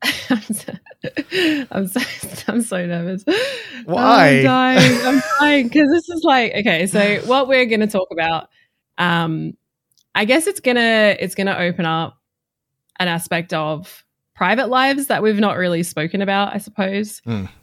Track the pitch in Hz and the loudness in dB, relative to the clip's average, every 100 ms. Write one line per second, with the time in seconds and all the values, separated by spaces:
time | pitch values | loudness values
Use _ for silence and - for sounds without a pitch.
0 | - - - 240 - 214 - - - - | -8 -6 -4 -4 -4 -10 -10 -14 -18 -14
1 | - - 285 370 339 302 254 - 190 247 | -10 -10 -6 -2 0 -2 -4 -6 -4 -4
2 | 247 - - - - 214 233 185 175 170 | -6 -8 -14 -10 -4 -4 -2 -4 -4 -4
3 | 170 190 247 392 539 508 440 254 220 185 | -4 -4 -2 -2 -2 -6 -12 -14 -4 2
4 | 247 226 160 139 269 254 254 254 254 240 | 6 6 6 6 4 4 4 4 4 4
5 | 247 269 - 269 294 285 233 285 285 339 | 0 0 0 0 2 2 2 2 4 2
6 | 330 339 320 262 226 - 208 165 185 208 | -2 -2 2 2 2 -2 0 0 0 2
7 | 202 208 - 262 262 262 247 220 214 208 | 2 0 0 0 2 2 2 0 0 -2
8 | 185 165 165 160 - _ _ _ _ - | -4 -2 -2 -2 -6 _ _ _ _ -2
9 | 175 170 165 160 160 - _ _ _ _ | 0 0 0 -4 -6 -12 _ _ _ _
10 | _ - 214 269 320 392 262 240 233 220 | _ -2 2 2 0 -2 0 2 2 4
11 | 208 190 190 - 196 190 175 175 165 160 | 2 2 -4 -4 -2 -2 -2 -2 -2 -2
12 | 165 - _ _ _ _ _ _ _ - | -4 -10 _ _ _ _ _ _ _ -6
13 | 180 170 - 170 170 160 156 156 185 - | -4 -4 -4 -4 -4 -4 -4 -6 -10 -20
14 | _ _ _ - 185 226 233 254 269 277 | _ _ _ -4 0 0 0 2 2 0
15 | 277 208 214 208 208 170 180 170 170 - | -2 0 2 2 0 0 -2 -2 -2 -4
16 | 156 196 196 196 202 202 - - 190 196 | -4 -2 -2 0 -2 -6 -8 -4 -4 -4
17 | 208 - - 110 95 - | -6 -10 -8 -6 -8 -12